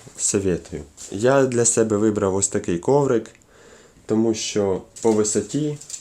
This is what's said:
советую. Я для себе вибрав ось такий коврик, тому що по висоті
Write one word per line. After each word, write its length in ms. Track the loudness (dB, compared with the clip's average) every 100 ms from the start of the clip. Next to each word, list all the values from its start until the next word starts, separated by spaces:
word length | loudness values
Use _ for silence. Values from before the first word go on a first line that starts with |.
| -20 -6
советую. 640 | -2 0 0 -2 -6 -12 -14 -18 -10
Я 360 | -2 2 4 2
для 180 | 2
себе 320 | 2 2 2 4
вибрав 380 | 2 2 0
ось 140 | 0 -2
такий 300 | -4 -2 -4
коврик, 520 | 2 2 2 0 -2 -20 _ -20 -20 -20 -20 _ -2
тому 280 | 0 2
що 480 | 0 -2 -2 -2 -2 -6 -2
по 100 | 0
висоті 640 | 2 2 0 -2 -4 -4 -8 -14 -18